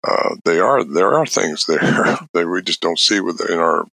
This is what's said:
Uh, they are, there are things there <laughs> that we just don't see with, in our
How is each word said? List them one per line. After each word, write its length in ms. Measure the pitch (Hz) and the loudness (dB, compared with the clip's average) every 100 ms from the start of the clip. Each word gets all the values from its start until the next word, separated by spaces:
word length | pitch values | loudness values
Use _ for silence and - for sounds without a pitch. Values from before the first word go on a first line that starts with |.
| - | 0
Uh, 280 | - - - - | 0 0 -2 0
they 140 | 82 | 2
are, 240 | 98 139 | 4 2
there 320 | - 78 95 147 | 0 2 2 2
are 100 | 156 | 0
things 400 | - 85 76 - | -2 -2 -4 -2
there 140 | 78 | 0
<laughs> 540 | 78 - - - - | 0 0 0 -2 -4
that 140 | 87 85 | -4 -2
we 140 | 92 | -4
just 200 | 92 - | -4 -4
don't 180 | 90 82 | -2 0
see 200 | - 104 | 0 0
with, 220 | 92 82 90 | -2 -4 -2
in 80 | 85 | 0
our 300 | 82 80 82 | 2 0 -4